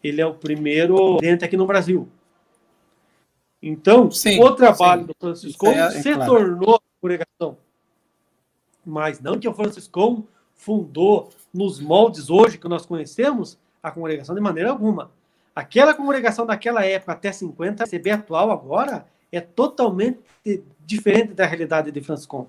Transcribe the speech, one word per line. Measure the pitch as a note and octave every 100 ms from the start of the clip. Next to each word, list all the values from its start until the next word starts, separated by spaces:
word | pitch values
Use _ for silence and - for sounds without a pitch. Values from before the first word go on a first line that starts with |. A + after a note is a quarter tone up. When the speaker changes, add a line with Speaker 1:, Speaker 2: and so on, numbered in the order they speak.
Speaker 1:
ele | D3 D3+
é | D#3+
o |
primeiro | D#3 D3+ D3+ D3 D3+ E3+ F#3 F#3+ E3+
presidente | E3 E3+
aqui | E3+ F#3
no | F#3+
Brasil. | G3 E3 F3+ - _ _ _ _ _ _ _ _ _ _ _ _ _ _ _
Então, | D#3 D#3 F#3+ A#3+ F#3+
Speaker 2:
Sim, | - G#3 G3+
Speaker 1:
o | B3+
trabalho | - A#3+ - F3+ F3
Speaker 2:
sim. | E3
Speaker 1:
do | -
Franciscão | F3 E3+ - - G3+
Speaker 2:
Isso | C#4
é, | E4+
é | -
Speaker 1:
se | C#4+
Speaker 2:
claro. | D4 B3+
Speaker 1:
tornou | A#3+ F#3+ F3 G3 A3+ _ _
congregação. | F3+ F3 E3 _ D#3+ C3 _ _ _ _ _ _ _ _ _ _ _ _ F3
Mas | D3+ D#3 C#3+
não | C3+ G#3+
que | A#3+
o |
Franciscão | - G#3 G3+ - F3 G#3+ A#3 - _ _ _
fundou | - G#3+ D#3 D3 F#3+ G3+ - _ _
nos | F3+ G3 C3+
moldes | D3 F3+ A3+ D#3 C3+
hoje | F3+ A3+ -
que | E3+
nós | E3 -
conhecemos | E3 C#3+ - C4+ B3+ E3+ - _ _
a | D#3+
congregação | E3 D#3+ D3+ C3+
de | F#3+
maneira | G#3 D#3+ G#3
alguma. | A#3 G#3+ F3 - _ _ _ _
Aquela | - C#3 A3+ D4
congregação | D4+ C#4 C4+ A3+ G#3+ A3+
daquela | G#3 A#3 A#3 F#3+
época | F#3+ F#3+
até | D#3+ G3+
cinquenta, | F#3+ F3+ C#3 F3 G#3
a | A3+
C | F3
B | F3
atual | G#3+ G#3 D#3+ G#3+
agora | F#3 C3 E3+ C#4 F#3+ - _ _
é | F3
totalmente | E3+ - C#4+ - A#3 F#3 A#3 B3 _ _ G#3+ F#3 - _ D#3+
diferente | G#3 G#3 G#3 G#3+
da | F#3 F3
realidade | E3 D#3+ D#3+ D3+
de | C#3+
Franciscão. | C3+ D3 - C#3